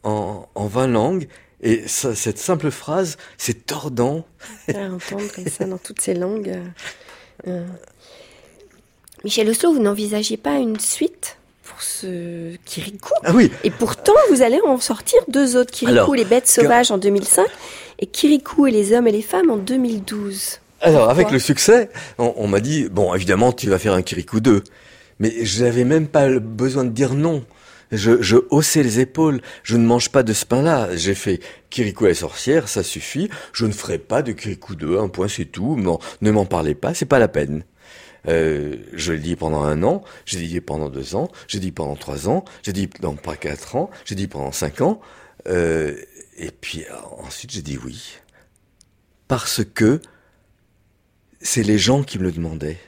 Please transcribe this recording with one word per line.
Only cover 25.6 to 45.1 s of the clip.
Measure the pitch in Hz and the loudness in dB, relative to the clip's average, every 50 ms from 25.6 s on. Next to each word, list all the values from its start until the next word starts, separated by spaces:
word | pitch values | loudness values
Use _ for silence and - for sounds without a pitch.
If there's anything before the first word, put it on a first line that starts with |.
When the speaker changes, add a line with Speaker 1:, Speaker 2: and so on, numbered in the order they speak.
| 123 120 113 123 123 | 0 2 2 2 2
Speaker 1:
même | 127 151 160 156 | 4 2 2 0
pas | 147 - 151 139 135 | 2 2 2 4 4
le | 131 123 | 2 0
besoin | 107 113 113 104 127 135 127 143 127 | -2 -4 -4 -2 -2 0 0 0 -2
de | 123 | -2
dire | 113 117 139 127 131 | 0 0 0 0 0
non. | 139 151 165 160 143 120 _ _ _ - - - - _ _ | 0 0 0 -2 -4 -6 _ _ _ -20 -20 -20 -20 _ _
Je, | - 107 98 113 117 117 | -6 0 4 4 4 4
je | 110 92 110 123 - - | 4 4 4 4 4 4
haussais | - 143 156 - - 160 139 | 2 2 2 2 2 2 2
les | 120 107 120 | 2 2 0
épaules. | 131 - - 160 160 156 143 123 - - - - _ | 0 0 0 0 0 2 0 -2 -6 -12 -20 -16 _
Je | - 113 | 0 2
ne | 117 117 | 4 4
mange | 113 120 120 117 - | 4 4 2 2 2
pas | - 139 127 | 2 2 2
de | 110 | 2
ce | 110 - - | 0 -2 0
pain-là. | - 120 127 143 165 160 131 110 90 90 | 0 0 2 2 2 2 2 0 -2 -4
J'ai | 82 82 95 98 | -4 -2 -2 -2
fait | - - 104 92 85 - - - - _ _ | -2 -2 -2 -2 -2 -4 -14 -20 -20 _ _
Kirikou | - - 117 104 95 - 110 | -4 -2 -2 -2 0 2 4
la | 95 85 | 4 4
sorcière, | - 87 76 - - - 123 143 165 123 104 | 2 -2 -8 -8 -6 0 2 2 2 2 0
ça | - 104 90 | -4 -4 -4
suffit. | - - 78 - - - 135 185 208 - - - - | -4 -8 -10 -10 -8 -6 -6 -6 -6 -6 -12 -16 -12
Je | - - 117 | -6 -4 -4
ne | 107 | -4
ferai | 101 - - - 90 | -4 -6 -6 -6 -8
pas | 78 - _ 107 131 | -8 -4 _ -2 -2
de | 143 120 | -2 -2
Kirikou | 104 - - 110 95 - - - 98 | -6 -8 -8 -10 -10 -10 -12 -14 -12
deux, | 76 78 76 87 98 | -8 -4 -2 0 0
un | 107 95 | 0 -2
point, | - - 92 | -2 -4 -4
c'est | 104 - - 87 | -4 -4 -6 -10
tout. | 71 - 85 95 131 156 | -10 -8 -6 -4 -4 -2
Non, | 127 98 90 82 82 - - - _ | 0 0 0 -2 -2 -4 -14 -10 _
ne | 104 107 | 0 2
m'en | 107 107 98 | 4 2 2
parlez | 95 - 85 78 76 76 | 0 -2 -2 0 -2 -2
pas, | - - - 175 | -2 -2 -4 -2
c'est | - 156 | -4 0
pas | 131 143 131 | 2 4 4
la | 113 | 4
peine. | 90 - 76 73 69 73 76 87 _ _ _ _ - - - - - - _ _ | 4 2 -2 -2 -2 -4 -8 -8 _ _ _ _ -20 -20 -20 -20 -20 -20 _ _
Euh, | 78 82 82 80 80 76 73 73 73 69 55 50 - - | 0 0 2 2 0 0 -2 -4 -8 -10 -12 -14 -16 -12
je | 85 78 87 82 | -8 -4 -4 -4
le | 78 | -4
dis | 76 85 87 | -4 -4 -4
pendant | 76 82 80 78 76 73 | -4 -2 -2 -2 0 0
un | 76 76 76 | 0 0 2
an, | 90 120 175 196 202 - - - _ | 2 0 0 0 -6 -14 -20 -20 _
j'ai | - 95 90 85 | -10 -8 -8 -8
dit | 82 85 87 | -6 -6 -8
pendant | - - 73 78 76 71 | -6 -6 -8 -6 -6 -8
deux | 67 67 67 64 87 | -8 -10 -10 -6 -4
ans, | 104 156 - - - - | -4 -4 -6 -10 -18 -14
j'ai | - - 101 | -10 -8 -6
dit | 92 92 | -6 -6
pendant | 76 - 82 71 71 | -6 -6 -8 -8 -8
trois | 71 - - 69 71 69 | -10 -10 -10 -10 -6 -2
ans, | 95 131 185 185 - - - - | -2 -2 -2 -2 -8 -20 -14 -10
j'ai | - 92 | -8 -4
dit | 98 98 - - - | -4 -4 -6 -6 -8
non, | - 82 73 | -6 -6 -6
pas | 71 - 85 78 | -6 -8 -10 -10
quatre | - - 76 73 - - - - | -6 -6 -8 -8 -8 -12 -8 -6
ans, | 131 170 - - - - | -6 -6 -6 -10 -18 -14
j'ai | - 107 | -12 -8
dit | 95 98 | -8 -8
pendant | 92 - 71 69 67 | -8 -8 -8 -8 -8
cinq | 71 - - 73 73 - | -6 -6 -6 -6 -4 -2
ans. | 123 170 220 214 - - | 0 0 0 -2 -10 -20